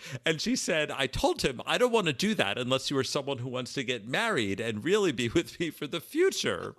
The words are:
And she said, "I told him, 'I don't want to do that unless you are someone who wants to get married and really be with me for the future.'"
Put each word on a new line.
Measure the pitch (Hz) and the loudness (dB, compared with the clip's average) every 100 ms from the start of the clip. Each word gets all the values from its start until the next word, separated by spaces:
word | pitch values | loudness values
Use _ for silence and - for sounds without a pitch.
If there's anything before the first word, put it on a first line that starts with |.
| - 135 165 | -12 -4 0
And | 160 | 0
she | 214 262 | 0 -2
said, | - 160 147 | 0 0 0
"I | 131 135 | -2 -2
told | - - 175 | 2 2 2
him, | 156 117 | 0 -2
'I | - 170 | -2 2
don't | 247 | 4
want | 226 170 | 4 2
to | |
do | 123 202 | 0 0
that | 214 98 107 | 2 0 0
unless | 127 131 - | 2 0 2
you | 139 | 0
are | |
someone | 123 151 135 127 | 0 -2 -2 -4
who | 127 | -4
wants | 123 127 | -6 -6
to | - | -4
get | 127 123 107 | -2 -4 -2
married | 165 226 175 101 98 | -2 0 0 0 0
and | 113 107 | -2 -2
really | 139 208 185 | 2 4 4
be | 120 117 | 2 2
with | 165 160 - | 2 0 -4
me | 170 | -4
for | - 151 | -4 -8
the | - | -8
future.'" | - 311 381 - 127 87 95 | -4 2 2 2 -2 -2 -6